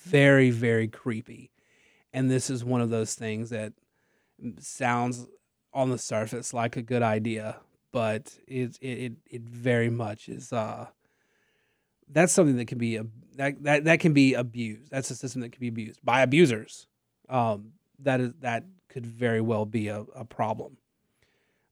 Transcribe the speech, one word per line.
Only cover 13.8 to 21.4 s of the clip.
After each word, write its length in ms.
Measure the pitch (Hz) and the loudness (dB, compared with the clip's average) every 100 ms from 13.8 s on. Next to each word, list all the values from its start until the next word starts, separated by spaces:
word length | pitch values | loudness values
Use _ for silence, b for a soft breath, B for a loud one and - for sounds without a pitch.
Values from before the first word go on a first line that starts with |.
that 160 | 156 165 | 4 4
can 140 | 170 | 4
be 200 | 143 135 | 6 6
abused. 560 | 120 123 120 113 107 - | 4 -2 -6 -8 -8 -8
That's 200 | 135 123 | -8 -8
a 40 | |
system 280 | 123 131 127 | -8 -8 -8
that 100 | 120 | -10
can 80 | - | -8
be 80 | 120 | -8
abused 320 | 113 110 - | -8 -10 -8
by 200 | - 123 | 2 4
abusers. 640 | 127 147 165 110 - - - _ _ _ - | 6 6 6 4 -6 -20 -20 _ _ _ -4
Um, 440 | 127 117 101 110 _ _ _ | 0 0 -2 -8 _ _ _
that 220 | 139 131 | -2 0
is, 120 | 123 123 | -2 -4
that 240 | 123 117 92 - _ | -4 -4 -8 -20 _
could 160 | 131 | -12
very 380 | 117 113 120 113 | -10 -2 0 2
well 240 | 113 107 107 | 0 0 0
be 220 | 110 104 | -2 -4
a, 180 | 104 107 - | -8 -12 -16
a 80 | |
problem. 540 | - - 110 107 147 135 _ _ _ _ _ _ | -12 -4 -4 -4 -10 -18 _ _ _ _ _ _